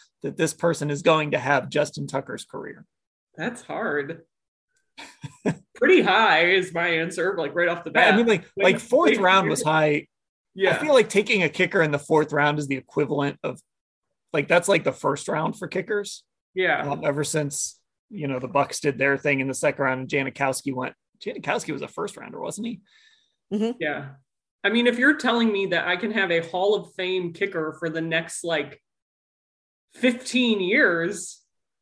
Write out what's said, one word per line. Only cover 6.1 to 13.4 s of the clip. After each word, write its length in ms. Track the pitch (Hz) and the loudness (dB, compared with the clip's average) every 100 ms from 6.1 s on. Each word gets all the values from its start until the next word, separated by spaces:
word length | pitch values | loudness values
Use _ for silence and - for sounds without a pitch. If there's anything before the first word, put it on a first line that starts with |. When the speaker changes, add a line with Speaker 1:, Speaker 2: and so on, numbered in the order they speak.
| 202 214 160 175 | 4 6 4 4
Speaker 2:
is 220 | 190 180 | 2 0
my 140 | 170 175 | -2 0
answer, 480 | 160 170 180 180 190 | 0 -2 -2 -2 -2
like, 160 | 143 | -4
right 140 | 170 175 | 0 0
off 160 | 170 | 0
the 80 | 160 | -2
Speaker 1:
I 20 | |
Speaker 2:
bat. 220 | - 180 220 | 4 6 6
Speaker 1:
mean, 100 | 233 | 4
like, 200 | 190 - - | 2 -2 2
Speaker 2:
When 80 | 190 | 2
Speaker 1:
like, 140 | - | 2
fourth 320 | - 277 339 | 2 4 4
Speaker 2:
they 40 | 214 | 4
Speaker 1:
round 300 | 185 190 160 | 4 4 4
was 120 | 151 | 0
high. 460 | 156 156 151 147 - _ _ _ _ 190 | 2 2 2 0 -4 _ _ _ _ -2
Speaker 2:
Yeah. 160 | 190 | 0
Speaker 1:
I 60 | 139 | 2
feel 140 | 302 262 | 4 4
like 140 | - | 4
taking 340 | 202 214 208 | 2 2 2
a 60 | 160 | 0
kicker 320 | - 180 196 | 0 0 2
in 80 | 151 | 2
the 80 | 143 | 0
fourth 320 | - 156 151 | 2 2 2
round 240 | 147 147 151 | 2 2 0
is 100 | 139 | -2
the 100 | 131 | -6
equivalent 600 | - - 143 147 143 - | -4 -4 -2 0 -2 -4